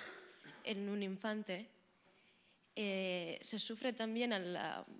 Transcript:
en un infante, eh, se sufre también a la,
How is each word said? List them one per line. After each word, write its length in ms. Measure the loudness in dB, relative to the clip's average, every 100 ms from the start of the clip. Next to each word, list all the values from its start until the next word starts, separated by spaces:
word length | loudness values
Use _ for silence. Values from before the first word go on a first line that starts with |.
| -8 -12 -16 -18 -16 -6
en 260 | -2 0 2
un 140 | 0
infante, 680 | 0 0 0 0 0 -4 -4 -14 -20 _ -20 -20 -20 -20 -20 -20 _ 0
eh, 640 | 2 4 2 2 0 -2
se 160 | 0 2
sufre 340 | 0 0 0
también 400 | 2 2 2 4
a 60 | 2
la, 460 | 2 0 0 -2 -6 -10